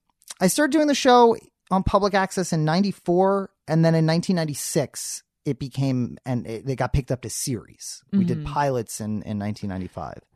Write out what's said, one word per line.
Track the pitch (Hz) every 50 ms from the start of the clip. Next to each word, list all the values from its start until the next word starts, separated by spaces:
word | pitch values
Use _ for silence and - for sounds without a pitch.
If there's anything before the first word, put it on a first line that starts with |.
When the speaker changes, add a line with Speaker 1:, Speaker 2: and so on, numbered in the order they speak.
| _ _ _ _ _ - - -
Speaker 1:
I | 185
started | 180 - - 294 285
doing | 262 320 302
the | 294 277
show | - - 262 247 247 240 233 220 - - - _ _ _ _
on | 185 190 196
public | - - 202 196 202 196
access | 196 190 185 - 196 180 - 180
in | 160 156
ninety-four, | 156 156 180 202 196 - - _ - 175 180 190 190 196 196 190 - _ _ _
and | - 156 165 165
then | 165 165
in | 160 160
nineteen | 160 160 170 170 - 190
ninety-six, | 170 160 156 143 - - - - 165 135 - - - - - - - - _ _ _ _
it | 147 135 -
became, | 147 131 - 135 139 135 131 127 120 - 67 - -
and | 131 127 120 -
it, | - 113 110 101
they | 135 131
got | 117 131 117 -
picked | 143 131 -
up | 135 123 -
to | 107
series. | - - - 143 127 95 - - - _ - - - - - _ -
We | 196 185
did | 170 175 156 151
Speaker 2:
Mm-hmm. | 147 143
Speaker 1:
pilots | 143 143 143 131 123 107 - - -
in, | 113 107 107 104 -
in | - 107 104
nineteen | 98 104 104 - - 101
ninety-five. | 92 92 90 90 - 92 80 60 - - - _ _